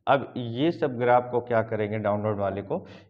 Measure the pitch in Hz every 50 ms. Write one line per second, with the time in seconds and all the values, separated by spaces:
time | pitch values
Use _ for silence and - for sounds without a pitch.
0 | _ 135 139 131 113 - - 123 123 117 117 123 147 170 170 - 156 135 123 113
1 | 123 120 123 123 123 123 120 120 120 - 117 113 113 - 113 104 107 101 110 110
2 | 104 101 104 104 104 107 104 101 98 98 95 101 95 - 147 185 - - - -
3 | -